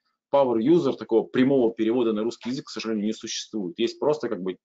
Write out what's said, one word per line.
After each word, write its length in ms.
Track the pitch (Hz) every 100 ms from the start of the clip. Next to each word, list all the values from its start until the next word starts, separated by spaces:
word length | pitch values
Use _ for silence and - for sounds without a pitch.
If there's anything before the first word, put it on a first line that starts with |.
| _ _ _
Power 260 | 139 131 113
user, 380 | 123 170 135 123
такого 280 | 110 113
прямого 480 | - 123 131 139 113
перевода 400 | 113 110 127 113
на 100 | 104
русский 280 | 113 - 120
язык, 160 | 131 -
к 40 |
сожалению, 360 | 110 110 110 104
не 60 |
существует. 680 | 110 110 - - 110 90 87
Есть 220 | 113 -
просто 280 | 135 147 131
как 140 | 95
бы 140 | 92 90